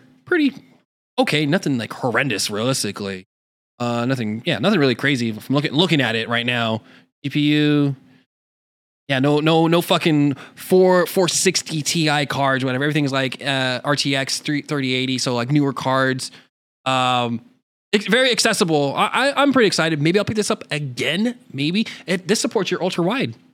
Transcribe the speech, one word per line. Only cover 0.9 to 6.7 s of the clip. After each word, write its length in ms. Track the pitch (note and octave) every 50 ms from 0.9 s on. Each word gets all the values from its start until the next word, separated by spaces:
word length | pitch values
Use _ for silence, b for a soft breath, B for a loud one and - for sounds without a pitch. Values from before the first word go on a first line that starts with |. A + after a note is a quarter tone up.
| _ _ _ _ _ -
okay. 280 | C4 - D3 D3 D#3
Nothing, 320 | C#3 D#3+ G3+ - D#3 C3+ A#2
like, 140 | G#2+ -
horrendous, 580 | - - - B2 G#2 A#2+ C#3 C#3 G#2 F#2+ - -
realistically. 760 | G#2 G#2 A2+ C3 B2+ - - G#2 F#2+ - G2+ G2 F#2+ F#2 F#2 _ _ _ _ _ _ _ _ _ _ -
Uh, 260 | A#2+ A#2+ A#2+ A#2 A#2+
nothing, 380 | B2+ C3+ B2 A2 G#2+ G#2+ A2+ -
yeah, 140 | F3 C#3 G2
nothing 200 | C3 G3+ A3+ E3
really 160 | C#3+ C3 A#2
crazy 380 | - - C#3+ D3 A#2+ A#2+ A2+
from 220 | G#2+ G#2 - - C3
looking, 180 | D3 D3 D#3+
looking 280 | A#2+ D3 F#3+ - F3 C#3
at 140 | B2+ A2+ A2+
it 140 | A2+ A2+ -
right 160 | A#2 A#2 A#2
now. 360 | B2 B2 A#2+ A#2 A2+